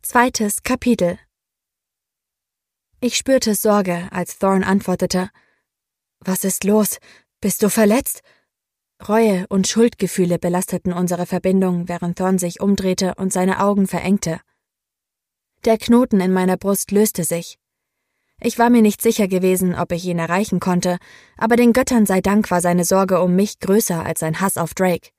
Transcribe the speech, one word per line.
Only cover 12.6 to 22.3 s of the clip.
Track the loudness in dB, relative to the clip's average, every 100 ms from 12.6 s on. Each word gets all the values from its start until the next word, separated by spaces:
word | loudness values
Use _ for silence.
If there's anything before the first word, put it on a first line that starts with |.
umdrehte | -2 0 0 -2 -2
und | -4 -4
seine | -2 -2 0
Augen | 0 0 0
verengte. | -2 -2 -2 -2 -8 _ _ _ _ _ _ _ _ _ _ _ _
Der | -2 0
Knoten | 4 4 4 0
in | 2
meiner | 0 0 0
Brust | -2 -4 0
löste | 0 0 0
sich. | -4 -6 -8 -20 _ _ _ _ _ _ _ _
Ich | -6 0
war | 4
mir | 6
nicht | 4 4
sicher | 0 0 0
gewesen, | 2 2 2 0
ob | -2 -4
ich | -4
ihn | -4 -4
erreichen | -2 -2 0 -2
konnte, | 0 0 0 -4 -8 -20 _ -4
aber | 0 4
den | 4
Göttern | 4 2 2
sei | 4 2
Dank | 2